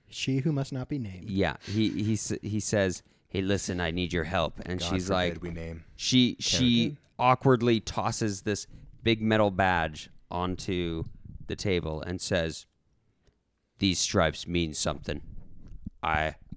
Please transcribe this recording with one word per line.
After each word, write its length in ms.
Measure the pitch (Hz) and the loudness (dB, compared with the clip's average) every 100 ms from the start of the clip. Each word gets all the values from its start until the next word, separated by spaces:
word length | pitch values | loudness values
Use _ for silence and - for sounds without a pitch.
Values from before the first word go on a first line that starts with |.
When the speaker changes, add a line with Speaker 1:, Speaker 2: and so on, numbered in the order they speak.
| _ | _
Speaker 1:
"She 300 | - - 135 | -6 0 2
who 120 | 156 | 2
must 220 | 139 135 | 0 -2
not 160 | 131 123 | -4 -4
be 100 | 147 | -4
named." 320 | 107 92 110 | -6 -8 -2
Speaker 2:
Yeah, 240 | 95 87 - - | 2 2 0 -4
he, 220 | 104 107 80 | 2 2 2
he, 120 | 107 | 0
s-, 180 | 107 - 110 | 0 -2 -4
he 160 | 98 107 | -4 -4
says, 460 | - 107 95 87 _ _ _ | 2 2 2 0 _ _ _
"Hey, 140 | 95 | -4
listen, 380 | 95 98 - 90 | 0 0 0 -2
I 120 | 85 | -2
need 200 | 87 87 | 0 0
your 120 | 87 | 0
help." 300 | 80 92 76 - - | 0 0 0 -4 -8
And 140 | 90 | -6
Speaker 3:
God 80 | 85 | -2
Speaker 2:
she's 180 | 92 92 | -2 0
Speaker 3:
forbid 280 | 92 90 | 0 0
Speaker 2:
like, 80 | 82 | -2
Speaker 3:
we 80 | 85 | -8
name 340 | 85 82 82 - | -8 -10 -12 -14
Speaker 2:
she, 400 | - - 127 123 | -8 2 4 4
Speaker 3:
Cara 80 | - | 0
Speaker 2:
she 420 | - - 127 120 117 | -2 2 4 4 2
Speaker 3:
Dune. 100 | 147 _ - | -4 _ 0
Speaker 2:
awkwardly 580 | 123 127 135 123 120 113 | 2 4 6 6 6 2
tosses 640 | - - 101 - 110 98 | 0 -4 -2 0 -2 -2
this 240 | 110 101 - - - - | -2 -2 -4 -16 -20 -4
big 180 | 113 110 | 2 2
metal 300 | 110 110 104 | 4 6 4
badge 580 | 95 95 87 80 73 - - - | 4 4 4 0 -4 -14 -18 -8
onto 760 | 87 90 90 - 90 85 82 - - - - - | -4 -2 -4 -2 -2 -2 -4 -6 -10 -16 -14 -10
the 80 | |
table 460 | - 104 87 80 78 | -4 0 0 -2 -6
and 180 | - 92 | -6 -6
says, 460 | - 92 82 76 - _ _ _ _ _ _ _ _ _ _ - | 0 0 0 -6 -16 _ _ _ _ _ _ _ _ _ _ 0
"These 220 | 98 85 | 0 2
stripes 480 | - 98 80 - - | 0 2 2 0 -4
mean 260 | 87 80 | -2 -2
something. 460 | 71 82 69 - 73 - - - - - - - - | -2 -4 -4 -6 -8 -8 -12 -14 -16 -14 -14 -14 -6
I, 320 | 82 78 78 - - | -2 0 0 -4 -16